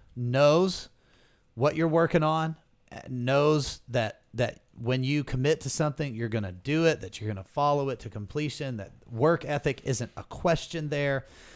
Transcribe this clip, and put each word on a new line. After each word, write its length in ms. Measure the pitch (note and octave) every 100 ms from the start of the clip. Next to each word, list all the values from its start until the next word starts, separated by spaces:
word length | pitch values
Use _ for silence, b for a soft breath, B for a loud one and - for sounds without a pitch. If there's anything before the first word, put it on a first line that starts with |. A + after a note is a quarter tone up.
| - A#2+
knows 760 | A#2+ C3 D3 D#3+ F#3+ - - _ _ _ _ _ _ -
what 200 | C#3+ D3+
you're 120 | D#3+
working 360 | E3 E3 E3+
on, 320 | D#3 D#3+ D#3+ D#3 _ _ _ - -
knows 720 | B2+ B2 C#3 D3 D#3 C3 - -
that, 320 | A#2+ A2 - _
that 280 | A#2 A#2 - _ -
when 260 | A#2 C3
you 200 | C3 D3
commit 380 | C#3 B2+ C#3 D#3+
to 80 | C3+
something, 460 | - D3+ C3+ D3 A2
you're 140 | A#2
gonna 220 | A2 G2
do 340 | F2+ C3 D#3 E3
it, 160 | D3+
that 180 | F#2+ -
you're 100 | G#2+
gonna 140 | G2
follow 460 | F#2+ - D3 D3 C#3
it 100 | B2
to 100 | A2
completion, 680 | G#2+ G#2 D3+ D3+ - C#3 A#2
that 140 | G2 - -
work 360 | A#2 D3+ E3+ C#3+
ethic 360 | D3 D3 B2+ -
isn't 260 | B2+ A#2 -
a 80 |
question 680 | - - F3+ E3 - E3 D3+
there, 360 | D3 C#3+ C3+ b b b